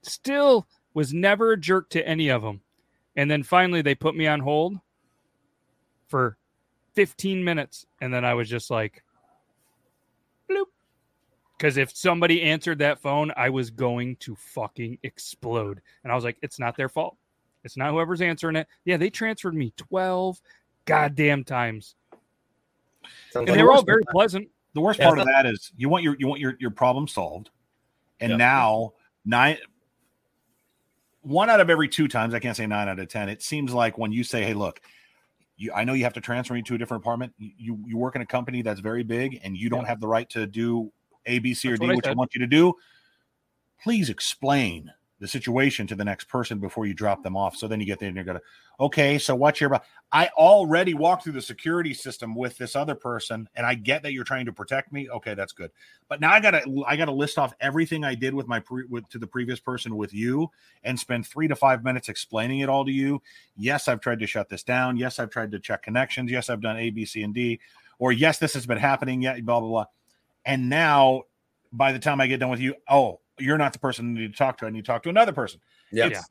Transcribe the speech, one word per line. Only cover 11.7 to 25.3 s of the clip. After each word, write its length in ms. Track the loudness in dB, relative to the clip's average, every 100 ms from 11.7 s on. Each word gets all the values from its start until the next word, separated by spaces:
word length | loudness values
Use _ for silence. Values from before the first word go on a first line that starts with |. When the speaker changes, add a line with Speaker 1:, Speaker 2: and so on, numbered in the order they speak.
| 2
Speaker 1:
if 200 | -2 0
somebody 460 | 0 2 4 4
answered 360 | 2 0 -2 0
that 220 | 0 0
phone, 320 | -2 0 -2 0
I 140 | 0
was 220 | 0 -6
going 440 | -2 -2 -2 -6 -8
to 180 | -14 -16
fucking 640 | -12 -10 -10 -8 -10 -10
explode. 760 | -14 -14 -18 -12 -4 -4 -4 -8 _ _
And 80 | -4
I 40 | -2
was 80 |
like, 140 | -2 -8
"It's 180 | -14 -6
not 180 | -6 -4
their 100 | -4
fault. 300 | -2 -6 _ _ _ _ _ -16
It's 100 | -6
not 160 | -2
whoever's 300 | 0 -2 0
answering 340 | -2 -2 -2 -2
it." 120 | -4 _ -2
Yeah, 100 | 0
they 140 | 0
transferred 460 | -2 -6 -4 -4 -4
me 180 | -4 -8
twelve 680 | -6 -2 0 0 -2 -6 _ _ _ _ 0
goddamn 580 | 2 2 2 2 2
times. 520 | -2 -2 -2 -4 -14 _ _ -20 _ _ _ _ _ _ _ _ -20 -20 -8
Speaker 2:
Sounds 160 | -4 4
Speaker 1:
And 20 |
Speaker 2:
like 60 | 8
Speaker 1:
they 20 |
Speaker 2:
the 60 | 10
Speaker 1:
were 80 |
all 80 | 10
Speaker 2:
worst 40 | 8
Speaker 1:
very 180 | 4
Speaker 2:
part. 100 | 4
Speaker 1:
pleasant. 360 | 4 4 2 -8 _ _
Speaker 3:
The 80 | 0
worst 180 | 0 6
Speaker 2:
Yeah. 80 | 6
Speaker 3:
part 120 | 6
of 60 |
that 200 | 4